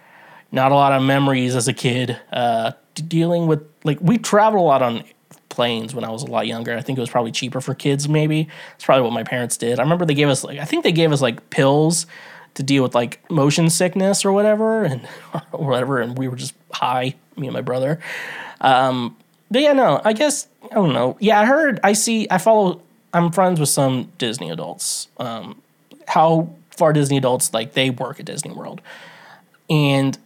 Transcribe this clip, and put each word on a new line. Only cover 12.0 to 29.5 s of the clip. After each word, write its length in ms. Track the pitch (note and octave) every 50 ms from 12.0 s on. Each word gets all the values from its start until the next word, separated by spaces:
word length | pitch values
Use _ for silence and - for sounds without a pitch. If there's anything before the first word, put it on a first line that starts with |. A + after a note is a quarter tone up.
| - - - - - - - - - - -
to 80 | - C#3+
deal 180 | C3+ C#3 C#3
with, 140 | B2+ B2+ -
like, 260 | A#2+ A#2+ A#2 - - _ -
motion 400 | F3+ D#3 C3+ D3 D3 - E3 E3
sickness 560 | D#3+ - F#3 F3 E3 G3+ F#3+ G3 G3+ F#3+ -
or 60 | G3
whatever, 520 | F#3+ G3+ G#3 G#3+ G#3+ G#3+ A3 A3 A3 A3+ G#3
and, 240 | E3+ C3+ A#2+ - - - - - -
<laughs> 220 | - - - -
or 160 | - - - C#3
whatever, 340 | B2+ A#2+ B2+ C3 C#3 B2+
and 160 | A2+ A#2+ B2 C3
we 100 | C3 C3
were 100 | B2 B2
just 180 | C3 C3 - _ _ - -
high, 400 | - - B2+ B2 B2+ B2+ C3 - _ _ _ _ -
me 80 | D3
and 80 | C3 B2
my 80 | B2+
brother. 380 | B2 B2+ B2 B2+ C3 C3+ D#3+ E3 - - - - - - - - - - - -
Um, 540 | - C3+ C3 B2+ C3+ C3 B2+ B2+ A#2+ A#2 - _ _ _ _ _ _ -
but 100 | G#3 B3
yeah, 120 | D4 D4 C#4+
no, 280 | C4+ B3 G#3+ - - -
I 100 | G#3 A3+
guess, 340 | A3 D4+ D4 - - - _ _ _ - -
I 20 | -
don't 200 | A#3 G3 D#3+ B2+
know. 240 | B2+ A#2+ B2+ - -
Yeah, 200 | G#3 G3+ A3 G#3
I 60 | G#3
heard, 340 | A#3 C4+ D4+ D#4+ C#4+ A#3 - -
I 100 | G3 G#3+
see, 320 | G#3+ - A#3 A3+ A3 G#3 -
I 80 | G3+ F3+
follow, 420 | - A3 A3+ G#3+ G3+ F3+ E3+ - - _ _ _ _ _ -
I'm 180 | E3+ E3+ E3+
friends 280 | E3 - F#3+ F3+ F#3 D#3+
with 100 | D3+ C#3
some 420 | - - C#3 C3+ C3 B2+ - - - -
Disney 320 | C3 A#2 G#2+ - F2 E2
adults. 580 | E2+ D#2+ D#2 D#2+ - - - - - - - - _ -
Um, 420 | B2 A#2+ A#2 A2 G#2 - - - _ _ _ _ _ _ - - - -
how 420 | - F3 D#3+ E3 E3 E3 E3 E3 - - _ _
far 200 | - - F3 D#3
Disney 240 | D3+ D3+ C#3+ C3+ C#3+
adults, 380 | C3+ B2+ B2+ B2 B2 - - -
like, 180 | A2 A#2 -
they 180 | - - C3 C3
work 300 | B2 B2 C3 B2 C#3 -
at 60 | -
Disney 260 | - - - - -
World. 300 | - - - - - - - - - - - - - - - - - - _ _